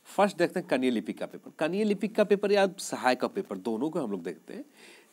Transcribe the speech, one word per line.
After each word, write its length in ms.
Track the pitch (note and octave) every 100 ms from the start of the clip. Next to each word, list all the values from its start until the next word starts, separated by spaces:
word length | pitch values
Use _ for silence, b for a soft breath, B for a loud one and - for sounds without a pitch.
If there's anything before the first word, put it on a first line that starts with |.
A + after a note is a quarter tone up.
| -
फर्स्ट 300 | - G3+ -
देखते 220 | E3+ F#3
हैं 80 | D#3+
कन्या 220 | C3+ C3
लिपि 220 | A2+ G#2
का 140 | G2 F2
पेपर। 240 | F2 - -
कन्या 260 | D#3+ F#3
लिपि 240 | G#3+ G3+ G#3+
का 160 | A3
पेपर 280 | G#3 G3+ G3+
या 140 | G3+ F#3+ -
सहायक 400 | - B2+ B2 B2+
का 80 | A#2
पेपर, 300 | - - G2
दोनों 320 | G#2 A2 D3
को 100 | E3+
हम 100 | B2
लोग 120 | G2
देखते 320 | E2+ D#2+ -
हैं। 100 | - D4 B B B B